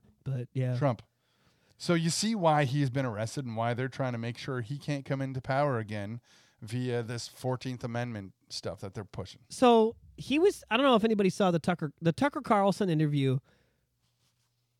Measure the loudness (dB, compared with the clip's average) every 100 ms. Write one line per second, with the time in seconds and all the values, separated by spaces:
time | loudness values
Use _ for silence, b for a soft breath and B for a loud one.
0 | -6 _ -6 -6 -4 -2 -2 0 0 -2
1 | -6 _ _ _ _ _ _ _ 0 2
2 | 2 0 0 2 4 4 4 2 0 0
3 | -2 -2 -4 -6 -6 -2 -2 -2 -4 -4
4 | -4 -4 -6 -6 -6 -6 -6 -8 -6 -6
5 | -4 -4 -4 -6 -2 0 0 0 -4 -6
6 | -6 -10 b b b b -8 -4 -2 -2
7 | -4 -6 -10 -8 -6 -4 -6 -8 -6 -6
8 | -6 -6 -10 -16 _ -10 -10 -8 -10 -10
9 | -10 -10 -12 -14 _ 2 6 6 4 0
10 | -14 -14 -4 2 2 2 -2 2 4 4
11 | 4 2 2 2 2 2 0 -2 -4 -2
12 | 0 2 0 0 2 4 4 2 2 2
13 | 2 2 2 0 -2 _ _ _ _ _
14 | _ _ _ _ _ _ _ _